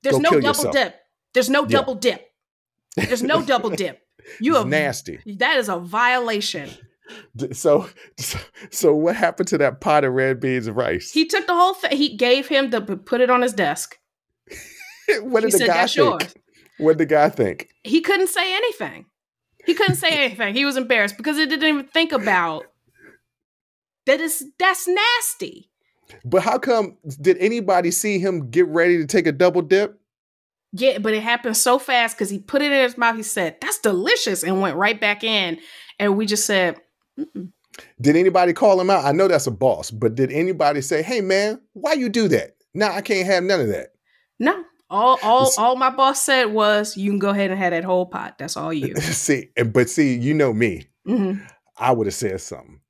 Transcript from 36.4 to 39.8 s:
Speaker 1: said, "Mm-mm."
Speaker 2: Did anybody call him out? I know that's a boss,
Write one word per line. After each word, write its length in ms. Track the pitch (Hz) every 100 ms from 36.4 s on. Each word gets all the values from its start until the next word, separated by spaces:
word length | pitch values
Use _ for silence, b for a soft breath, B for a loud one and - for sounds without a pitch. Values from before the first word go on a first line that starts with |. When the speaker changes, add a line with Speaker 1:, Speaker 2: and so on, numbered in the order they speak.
Speaker 1:
said, 320 | - 196 180 165 _ _ _ -
"Mm-mm." 320 | 311 - 180 _ _ B B B
Speaker 2:
Did 140 | 127 156
anybody 360 | 185 180 180
call 280 | 170 208 190
him 100 | 185
out? 140 | 190
I 80 | 139
know 140 | 151 190
that's 200 | 160 135
a 40 |
boss, 400 | 104 135 92